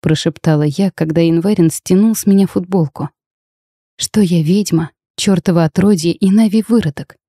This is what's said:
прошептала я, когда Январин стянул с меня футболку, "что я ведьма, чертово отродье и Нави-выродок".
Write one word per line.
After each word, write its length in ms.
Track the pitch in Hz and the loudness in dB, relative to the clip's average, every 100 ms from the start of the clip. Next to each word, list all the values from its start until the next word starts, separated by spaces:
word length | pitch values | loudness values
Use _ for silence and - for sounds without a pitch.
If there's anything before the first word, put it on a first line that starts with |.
| 156 | -2
прошептала 560 | 156 175 - - 151 | -2 -4 -4 -2 0
я, 300 | 151 143 196 | -2 -2 -4
когда 300 | - 160 160 | -2 -4 0
Январин 500 | 170 165 185 208 165 | 0 0 0 0 0
стянул 420 | - - 185 220 | 0 -2 2 2
с 140 | 214 - | 0 2
меня 180 | 196 196 | 2 2
футболку, 640 | - 180 190 151 - 151 _ _ _ _ _ _ _ _ _ | -2 -4 -2 -2 -6 -12 _ _ _ _ _ _ _ _ _
"что 240 | - 220 | -4 0
я 220 | 185 175 | 2 2
ведьма, 480 | 156 196 202 165 160 _ _ - | 2 0 0 -2 -4 _ _ -4
чертово 460 | - 180 202 170 | 0 0 0 0
отродье 480 | 160 - 202 190 170 | 0 0 0 0 -2
и 180 | 160 190 | 0 2
Нави-выродок". 880 | 208 220 220 214 226 160 - - - | 2 2 0 0 0 0 -6 -14 -20